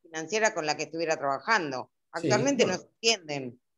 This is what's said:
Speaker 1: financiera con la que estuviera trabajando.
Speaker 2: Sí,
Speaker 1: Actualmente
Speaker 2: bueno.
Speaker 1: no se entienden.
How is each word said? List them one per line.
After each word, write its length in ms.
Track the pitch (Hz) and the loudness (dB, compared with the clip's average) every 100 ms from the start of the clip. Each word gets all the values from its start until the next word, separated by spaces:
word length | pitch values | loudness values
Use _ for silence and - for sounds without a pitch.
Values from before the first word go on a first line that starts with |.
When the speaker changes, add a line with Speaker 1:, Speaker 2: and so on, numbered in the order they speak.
Speaker 1:
financiera 500 | 165 160 160 214 214 | -10 -8 -4 2 2
con 140 | 175 151 | 0 -2
la 100 | 151 | -2
que 60 | |
estuviera 340 | 151 160 165 156 | -4 -4 -2 0
trabajando. 720 | 139 135 - 226 151 131 113 _ _ | 0 -2 2 0 2 -4 -8 _ _
Speaker 2:
Sí, 140 | 170 170 | -4 2
Speaker 1:
Actualmente 360 | 208 262 269 | 2 2 4
Speaker 2:
bueno. 120 | 190 185 | 2 2
Speaker 1:
no 60 | |
se 60 | - | -6
entienden. 720 | _ 226 214 160 143 127 120 _ | _ 0 0 -2 -8 -8 -12 _